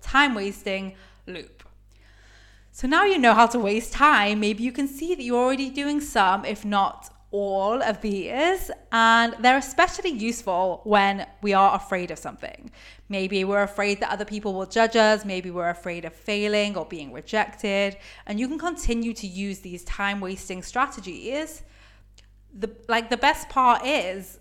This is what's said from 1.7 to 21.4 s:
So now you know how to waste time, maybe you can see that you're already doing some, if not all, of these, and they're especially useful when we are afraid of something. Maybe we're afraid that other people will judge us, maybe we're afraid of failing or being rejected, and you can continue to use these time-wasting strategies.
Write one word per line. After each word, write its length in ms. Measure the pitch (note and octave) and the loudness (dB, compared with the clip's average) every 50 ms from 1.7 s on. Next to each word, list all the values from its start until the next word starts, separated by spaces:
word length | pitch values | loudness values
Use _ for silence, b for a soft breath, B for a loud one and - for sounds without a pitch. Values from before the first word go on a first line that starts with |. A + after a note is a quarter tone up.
| - - _ _ b b b b b b b b b b b b b b b b - | -20 -20 _ _ b b b b b b b b b b b b b b b b -10
So 140 | - - B3+ | -6 -2 0
now 180 | D4+ F4 G4+ | 2 4 4
you 120 | G4+ F#4+ D#4+ | 4 4 6
know 160 | B3 A#3 G#3+ | 6 6 8
how 120 | A3 A#3 A#3 | 8 6 6
to 120 | A#3+ A#3+ | 4 0
waste 340 | G#3 G3+ G#3 A3+ A#3 - - | 0 0 0 -2 -4 -4 0
time, 480 | - C#4 D4+ C#4+ G#3+ G3+ G#3 G#3+ G#3+ | 4 4 6 6 6 4 2 0 0
maybe 220 | G#3 G#3 A3 G3+ A#3 | 0 -2 -2 -2 -4
you 100 | B3+ B3 | -4 -4
can 140 | D4 C#4 C#4 | -4 -4 -4
see 280 | C#4 - D#4+ E4+ F4+ | -4 -6 -4 -4 -4
that 80 | D4 B3 | -4 -2
you're 140 | A#3+ B3 A#3+ | 0 0 2
already 320 | B3 B3+ C4+ C4 C#4 C4 | 2 2 0 0 -4 -4
doing 320 | C4+ C#4 C#4+ D4 D4 D4 | -6 -4 -4 -2 -2 -4
some, 420 | D4 - - A3+ G3 F#3 F#3+ G3+ - | -4 0 2 4 4 4 4 2 0
if 220 | D#3 G#3 - - | -4 -6 -6 -4
not 460 | G#3 G#3 G3 G3 - - - - - - _ _ _ | -2 0 2 2 0 -2 -6 -14 -20 -20 _ _ _
all, 520 | - G3+ G3+ G3 F#3+ G3 F#3+ G#3 A#3 C4 | -4 -4 -2 -2 -2 0 0 0 0 0
of 200 | - A3 G#3+ - | 0 -2 -2 -2
these, 680 | - G#3+ G3+ G3 F3 - - B3+ D#4 F4+ F#4+ F4+ - - - - - _ | -4 -4 -4 -4 -4 -4 -2 0 0 0 0 -2 -4 -8 -12 -14 -8 _
and 440 | - A3+ A3+ A3+ A3+ A#3 A#3 A#3 A3+ - | 2 4 6 6 6 6 4 2 0 2
they're 180 | A3+ B3 C4 C#4 | 4 4 4 4
especially 520 | C4 - - - F4 F4+ - - - F4+ | 2 0 2 2 2 2 0 -2 -4 -4
useful 720 | C#4+ G#3 G#3+ A#3 A#3 - - G3+ F3+ F3 F#3 F#3 E3+ - - | -4 -2 -4 -4 -4 -4 -4 -2 0 2 0 0 -2 -4 0
when 420 | A3 G#3 G3+ G3 G3 G3 G3 - - - - | 2 4 6 6 4 2 -2 -6 -10 -12 -6
we 120 | - G3+ G3 | -2 2 4
are 220 | F#3+ G3 G3 F#3+ | 6 6 6 4
afraid 360 | F#3+ - - G3 F3+ F3+ F3 | 2 0 -2 -4 -4 -4 -6
of 80 | D#3 - | -8 -10
something. 520 | - C#3+ - - - - - - - - B B B B B B B - | -12 -12 -12 -12 -14 -16 -14 -16 -20 -20 B B B B B B B -8
Maybe 340 | G3+ G3 F#3+ F#3 G3+ F#3+ F#3+ | -4 -4 -2 -2 0 0 0
we're 200 | G3 G3+ G3+ G3+ | 2 2 2 0
afraid 360 | G3+ G3+ G#3 G3+ G#3 G3+ G3+ | 0 0 -2 0 0 0 -2
that 120 | - - | -2 -4
other 140 | - G3 G#3 | -4 -4 -6
people 280 | - G#3 G#3 G#3 G#3 F#3 | -6 -8 -6 -6 -6 -4
will 120 | F#3 F#3+ | -6 -6
judge 300 | - - A3+ A3+ A3 A3+ | -2 2 2 2 4 4
us, 280 | A3+ G#3+ G#3+ G#3+ G#3 G#3 | 4 6 6 4 2 0
maybe 280 | G3+ F#3 F#3 F3+ F#3 | -4 -6 -6 -6 -6
we're 180 | E3+ F3 E3+ F3 | -6 -4 -2 -2
afraid 340 | F3 E3+ - F#3 E3+ E3+ E3 | -4 -4 -8 -10 -10 -8 -10
of 100 | D#3+ - | -12 -14
failing 640 | - - - G#3 G#3 G#3 G#3 G#3 G#3 G#3 G#3 G3 | -12 -8 -4 -4 -2 0 0 0 0 0 0 -2
or 100 | F3 D#3 | -6 -6
being 280 | - F3+ D#3 C#3+ C3+ A#2 | -8 -10 -12 -12 -12 -14
rejected, 840 | D3 - - A3 G#3+ G3 G3+ - - - G3+ G3 G3 G3+ G3+ G3 B B B B B B | -14 -10 -4 -2 -2 -2 -2 -4 -6 -4 -2 0 0 0 -2 -4 B B B B B B
and 140 | - G#3 G#3+ | -8 -4 -4
you 80 | B3+ B3+ | -4 -4
can 120 | D#4+ D4+ | -4 -4
continue 540 | E4 F4 E4 - - - A#3 A#3 A3+ A#3 A3 | -4 -6 -6 -2 -2 -2 0 0 -2 -4 -6
to 140 | - G#3 F#3+ | -8 -10 -10
use 320 | F3 F#3+ G3 G3+ F#3 F#3 | -8 -8 -8 -8 -8 -10
these 240 | - F3+ F3 F3 - | -12 -14 -14 -12 -8
time-wasting 800 | - - - G3+ G3 G3+ G3+ F#3+ F#3 F#3+ F#3 - - F#3 F#3 F3+ | -8 -6 -2 -2 -2 -2 -4 -6 -8 -8 -10 -10 -10 -10 -10 -10
strategies. 1000 | - - B3 C4+ C4+ - A#3 F3+ F#3 E3 - G2+ A3+ C4+ D4 | -6 -2 -2 -2 -2 -4 -8 -12 -12 -12 -12 -8 -6 -6 -6